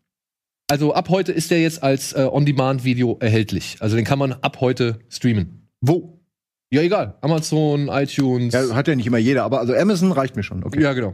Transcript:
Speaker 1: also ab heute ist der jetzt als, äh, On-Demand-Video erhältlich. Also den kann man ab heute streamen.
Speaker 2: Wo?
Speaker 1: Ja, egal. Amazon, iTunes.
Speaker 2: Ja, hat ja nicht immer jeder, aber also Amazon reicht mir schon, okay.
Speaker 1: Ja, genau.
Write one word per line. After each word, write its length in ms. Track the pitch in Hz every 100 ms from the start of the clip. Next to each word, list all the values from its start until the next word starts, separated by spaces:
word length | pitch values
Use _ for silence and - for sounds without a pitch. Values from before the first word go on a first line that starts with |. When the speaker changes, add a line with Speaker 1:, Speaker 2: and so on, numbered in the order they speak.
| _ _ _ _ _ _ -
Speaker 1:
also 240 | 143 151
ab 160 | 175 185
heute 220 | 185 185
ist 200 | 165 160
der 100 | 175
jetzt 220 | 165 160
als, 300 | 139 135 -
äh, 140 | - 131
On-Demand-Video 840 | 139 143 135 131 135 123 123 123 107
erhältlich. 580 | 120 110 104 92 - -
Also 160 | 110 113
den 100 | 113
kann 140 | 139
man 140 | 139
ab 260 | 127 - -
heute 380 | 127 127 120 110 -
streamen. 580 | - 127 107 85 - _ _
Speaker 2:
Wo? 380 | 123 175 - - _ _ _ _ _
Speaker 1:
Ja, 100 | 131
egal. 320 | 170 202 117 -
Amazon, 640 | 139 165 151 156 151 147 143
iTunes. 600 | 110 139 - 135 123 120
Speaker 2:
Ja, 220 | 123 131
hat 140 | 117 139
ja 80 | 139
nicht 100 | 113
immer 140 | 117
jeder, 240 | 113 135
aber 160 | 110 127
also 160 | 120 127
Amazon 360 | 185 190 185
reicht 240 | 147 135 -
mir 60 |
schon, 220 | - 98
okay. 180 | 101 143
Speaker 1:
Ja, 120 | 147
genau. 200 | 127 107